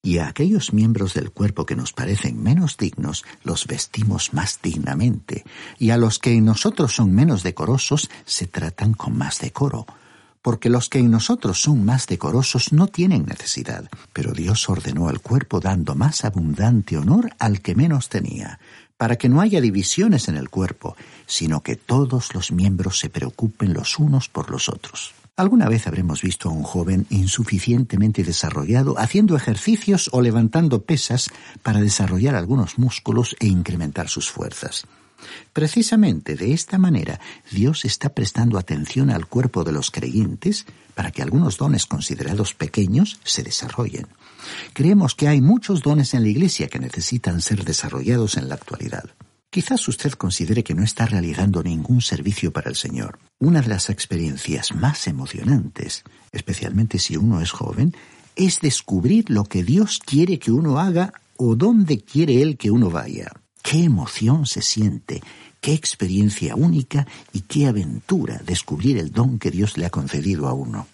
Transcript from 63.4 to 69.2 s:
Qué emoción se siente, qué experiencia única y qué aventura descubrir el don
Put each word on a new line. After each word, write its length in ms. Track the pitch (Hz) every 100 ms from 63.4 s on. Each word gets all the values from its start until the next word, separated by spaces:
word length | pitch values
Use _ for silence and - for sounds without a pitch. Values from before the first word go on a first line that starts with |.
| _ _
Qué 220 | - 156
emoción 600 | 170 104 123 - 110 156 139
se 160 | -
siente, 600 | - - 107 - - 69 - - - _
qué 120 | -
experiencia 840 | 156 - - 92 95 104 104 76
única 520 | - 165 165 127 143 139 - -
y 80 | 101
qué 260 | - 147 143
aventura 760 | 104 80 57 - 185 - -
descubrir 520 | - 90 - 76 110 123
el 140 | 82
don 260 | 110